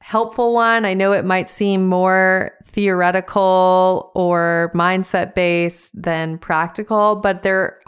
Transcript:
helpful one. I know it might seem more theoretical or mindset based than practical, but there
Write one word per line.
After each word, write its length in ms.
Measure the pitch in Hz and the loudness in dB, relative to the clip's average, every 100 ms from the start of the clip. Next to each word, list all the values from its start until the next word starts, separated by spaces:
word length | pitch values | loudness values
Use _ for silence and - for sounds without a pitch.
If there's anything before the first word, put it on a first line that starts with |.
helpful 520 | - 220 233 240 240 | -4 -2 -2 -2 0
one. 320 | 233 226 226 208 | 2 2 2 0
I 80 | |
know 180 | 190 196 | 0 2
it 140 | 196 185 | 2 0
might 240 | 185 170 | -2 -2
seem 360 | - 202 190 185 | -4 -2 0 0
more 680 | 180 185 185 185 185 - - - | 2 2 2 2 2 -2 -8 -10
theoretical 1400 | - 202 180 180 185 185 202 190 185 185 185 185 185 - - | -2 0 2 0 0 -2 0 2 4 4 4 2 0 -4 -2
or 560 | 180 175 170 170 170 170 | 0 0 0 0 -2 0
mindset 580 | 175 185 185 185 185 | 0 0 -2 -4 -4
based 680 | 185 175 170 170 170 - - | -2 0 0 -2 -6 -14 -10
than 360 | 175 160 160 160 | -6 -4 -6 -8
practical, 800 | - 160 170 190 214 220 208 208 | -4 -4 -4 -6 -4 0 0 0
but 280 | 202 190 | -2 -2
there 360 | 190 190 185 - | -2 0 -2 -4